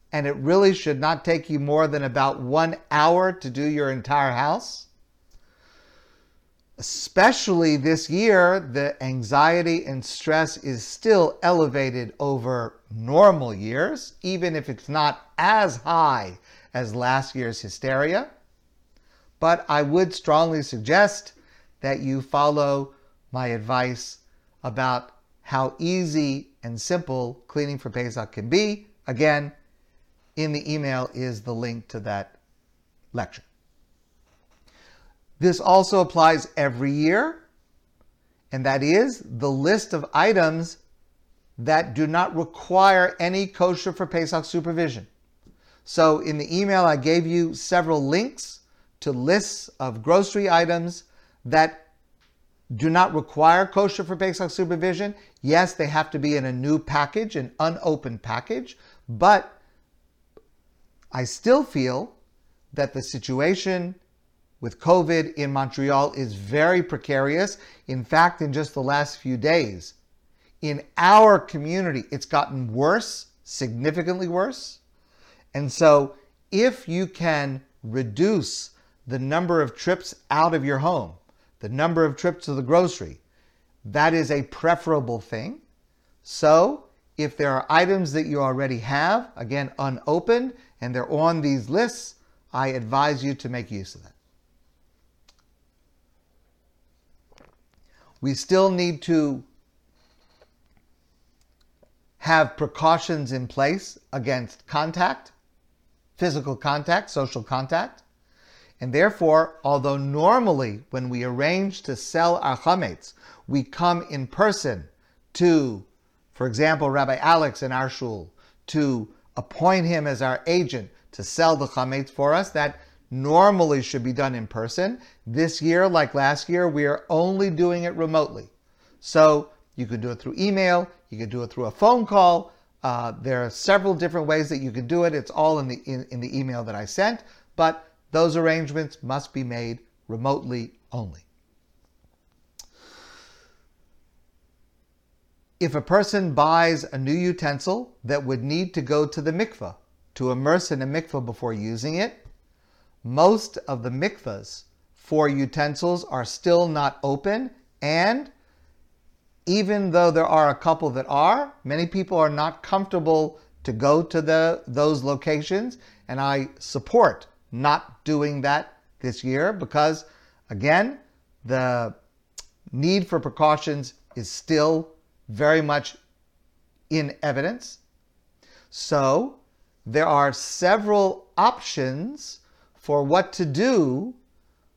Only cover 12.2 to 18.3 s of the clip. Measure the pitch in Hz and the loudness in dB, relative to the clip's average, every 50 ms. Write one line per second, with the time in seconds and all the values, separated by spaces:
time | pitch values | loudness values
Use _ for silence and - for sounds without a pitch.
12.2 | 143 143 139 127 113 127 127 120 117 113 - _ _ _ 107 110 113 120 143 165 | -4 -4 -4 -4 -4 -4 -4 -4 -6 -8 -10 _ _ _ -12 -10 -6 2 6 8
13.2 | 202 202 185 151 131 117 107 95 101 110 117 135 170 214 311 262 - - - - | 8 8 8 6 -2 -6 -6 -6 -6 -4 -2 -2 -2 -2 -4 -8 -10 -16 -20 -10
14.2 | - 180 190 180 175 175 160 151 135 - - - - - 143 156 151 147 143 - | -6 -6 -4 -2 -2 -2 -2 -4 -6 -8 -12 -12 -10 -4 -2 0 0 0 -2 -4
15.2 | - _ _ - 165 190 220 214 208 175 120 117 - 160 170 165 160 147 131 117 | -14 _ _ 0 2 4 4 4 2 2 -2 -6 -4 0 2 4 4 4 2 0
16.2 | 101 92 90 - _ _ - - - _ - 127 123 110 104 123 123 123 131 135 | -4 -8 -14 -18 _ _ -20 -20 -20 _ -8 -6 -6 -6 -6 -2 0 0 0 0
17.2 | 131 - - 131 123 117 110 - - 101 - - - 131 135 135 147 156 175 214 | -2 -4 -6 -6 -6 -6 -6 -8 -12 -14 -12 -8 -4 -2 -2 0 0 0 -2 -2
18.2 | 277 311 | -4 -6